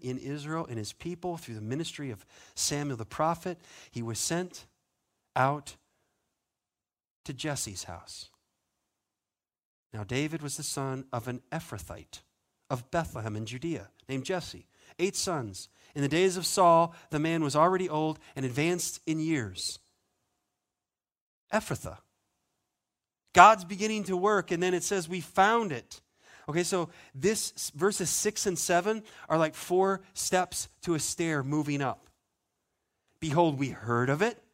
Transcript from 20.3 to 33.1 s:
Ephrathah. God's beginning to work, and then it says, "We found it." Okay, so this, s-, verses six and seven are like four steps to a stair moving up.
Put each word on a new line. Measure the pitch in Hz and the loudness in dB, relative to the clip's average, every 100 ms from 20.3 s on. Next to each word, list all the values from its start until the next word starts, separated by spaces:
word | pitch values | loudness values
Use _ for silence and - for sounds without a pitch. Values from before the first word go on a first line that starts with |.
| _ _ _ _ _ _ _ _ _ _ _ _ | _ _ _ _ _ _ _ _ _ _ _ _
Ephrathah. | 214 - 147 98 101 _ _ _ _ _ _ _ _ _ _ _ _ _ | -4 -2 -6 -8 -14 _ _ _ _ _ _ _ _ _ _ _ _ _
God's | 180 190 220 175 | 10 12 10 2
beginning | 190 214 220 196 | -4 -2 -2 -2
to | 185 | 0
work, | 196 208 170 | 2 2 2
and | 170 | 0
then | 180 | 2
it | 180 | 0
says, | - 202 165 | 0 -2 -2
"We | 185 | -6
found | 151 - 196 233 214 | -2 4 4 4 0
it." | 127 - - _ _ _ - - | -6 -10 -18 _ _ _ -16 -6
Okay, | 156 | -2
so | 170 190 170 - - | 0 0 -2 -8 -20
this, | 135 170 220 - - | -2 0 0 -4 -8
s-, | - 143 | -10 -2
verses | 190 208 165 | 0 0 -2
six | - 208 208 208 | 0 -2 -2 -2
and | 170 | -2
seven | - 175 190 220 214 - - | 2 2 2 -2 -6 -16 -2
are | 156 | 2
like | 156 | 2
four | - - 180 190 190 - | -2 0 2 4 2 -4
steps | - - 185 180 - - _ | -8 0 0 0 -4 -10 _
to | - 160 | -2 -2
a | |
stair | - - 165 151 | -2 -2 0 0
moving | 131 151 147 143 | 0 0 0 -2
up. | 135 - _ _ _ _ _ _ _ _ _ _ _ | -2 -4 _ _ _ _ _ _ _ _ _ _ _